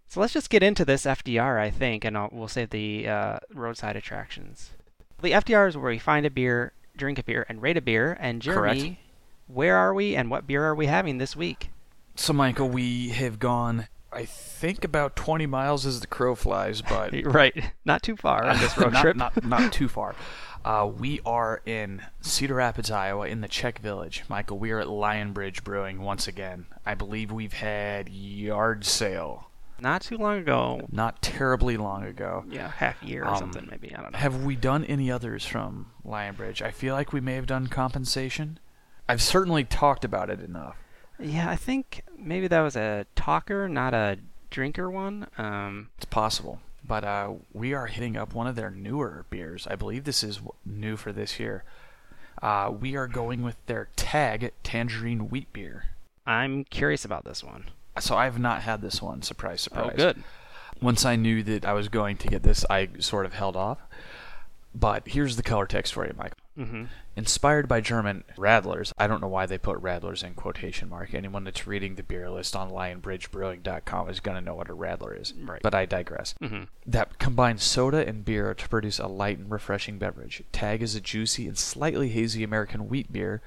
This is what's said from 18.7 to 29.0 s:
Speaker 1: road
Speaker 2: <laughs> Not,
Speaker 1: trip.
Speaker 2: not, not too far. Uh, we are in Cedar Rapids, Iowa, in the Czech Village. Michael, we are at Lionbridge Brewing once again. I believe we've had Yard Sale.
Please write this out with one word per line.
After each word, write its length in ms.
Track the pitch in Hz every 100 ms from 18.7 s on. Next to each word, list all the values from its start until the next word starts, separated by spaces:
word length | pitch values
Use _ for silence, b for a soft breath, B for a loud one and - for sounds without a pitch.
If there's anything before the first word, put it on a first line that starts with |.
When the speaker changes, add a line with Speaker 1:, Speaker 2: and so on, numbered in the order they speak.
| -
Speaker 1:
road 140 | 117
Speaker 2:
<laughs> 20 |
Not, 80 | 123
Speaker 1:
trip. 140 | 156 175
Speaker 2:
not, 280 | 120 -
not 280 | 120 123 247
too 160 | - 131
far. 260 | - 101 - B B B B
Uh, 220 | 110 107 104 107
we 220 | 131 147
are 360 | 120 117 113 113
in 380 | - 113 104 98 - -
Cedar 320 | 160 - 139
Rapids, 360 | 127 123 120 113
Iowa, 380 | 104 95 101 104
in 120 | 113
the 60 | 104
Czech 300 | - 123 113
Village. 460 | 110 95 82 - -
Michael, 300 | 101 101 101
we 120 | 110
are 80 | 110
at 80 | 76
Lionbridge 760 | 104 104 107 104 101 98 92
Brewing 380 | 101 101 98 95
once 260 | 98 98 -
again. 400 | 92 95 90 90 -
I 100 | -
believe 360 | 101 101 107 107
we've 220 | 110 107
had 560 | - 107 104 104 101 95
Yard 760 | 95 101 101 104 104 113 107
Sale. 640 | 101 -